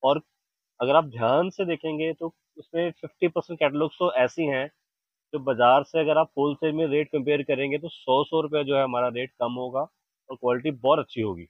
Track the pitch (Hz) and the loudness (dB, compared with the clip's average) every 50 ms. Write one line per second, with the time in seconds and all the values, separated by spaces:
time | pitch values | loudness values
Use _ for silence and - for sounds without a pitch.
0 | - 131 143 156 - _ _ _ _ _ _ _ _ _ _ _ 120 127 139 156 | 2 2 0 0 -2 _ _ _ _ _ _ _ _ _ _ _ -2 4 4 4
1 | 165 143 117 120 117 113 127 147 175 190 180 - 196 175 165 147 - 160 156 151 | 2 2 -4 -2 0 2 2 2 2 0 -2 -6 -4 -4 -4 -4 -4 -6 -4 -4
2 | 160 160 160 _ 165 165 _ _ _ _ _ - 151 _ - 165 170 175 160 _ | -4 -4 -4 _ -8 -10 _ _ _ _ _ -20 -20 _ -4 -4 -4 -4 -4 _
3 | - 156 _ _ - 175 165 175 160 _ 175 156 160 143 135 147 151 156 - - | -16 -18 _ _ -2 -2 0 -2 -6 _ -4 -2 0 0 2 0 -2 -2 -2 -2
4 | 185 180 - 131 123 123 - - 165 147 139 131 131 151 _ _ _ _ _ _ | -2 -2 2 2 0 0 0 -2 -2 -2 -2 -2 -4 -6 _ _ _ _ _ _
5 | _ _ _ _ _ _ - 151 135 135 131 110 123 120 127 139 139 - - 165 | _ _ _ _ _ _ -10 -6 -2 -2 0 4 6 6 6 6 4 2 -2 -2
6 | 160 147 156 156 160 156 _ - 139 147 143 - - 160 151 156 165 156 135 147 | 0 2 2 2 2 0 _ -2 -2 -2 0 -2 -2 -2 0 0 -2 0 0 -2
7 | 156 147 - 151 131 135 147 143 143 - 147 131 139 139 135 147 156 170 - - | -2 -2 -4 -4 -2 0 -2 -2 0 -2 -2 -2 -2 -4 -4 -6 -6 -8 -14 -14
8 | - - 127 135 147 - 165 160 151 147 147 151 147 135 143 135 135 131 123 123 | -2 0 2 2 2 2 0 -2 -2 0 -2 -2 -2 0 0 0 0 0 0 0
9 | 123 123 117 120 127 131 _ _ 123 120 123 127 127 127 123 131 147 160 _ _ | 0 0 -2 -4 -8 -8 _ _ -4 -4 -4 -6 -8 -6 -6 -6 -6 -6 _ _
10 | _ _ _ _ _ _ 135 123 - 123 123 127 123 156 147 123 113 131 147 160 | _ _ _ _ _ _ -16 -4 -2 -2 -2 0 -2 -6 -6 -2 2 2 2 2
11 | 139 _ - 123 110 107 95 85 85 - | 2 _ -4 -4 -4 -4 -4 -6 -10 -18